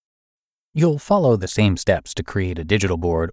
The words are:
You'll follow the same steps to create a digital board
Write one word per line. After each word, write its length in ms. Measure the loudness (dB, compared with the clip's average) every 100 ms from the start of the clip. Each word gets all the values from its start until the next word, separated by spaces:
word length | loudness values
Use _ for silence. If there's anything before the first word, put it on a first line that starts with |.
| _ _ _ _ _ _ _
You'll 260 | 0 2 0
follow 380 | 0 2 4 2
the 100 | 0
same 300 | 0 2 2
steps 360 | 0 0 -2 -10
to 80 |
create 360 | -6 -4 -4 -6
a 60 | -2
digital 320 | 0 0 -2
board 340 | -2 -2 -2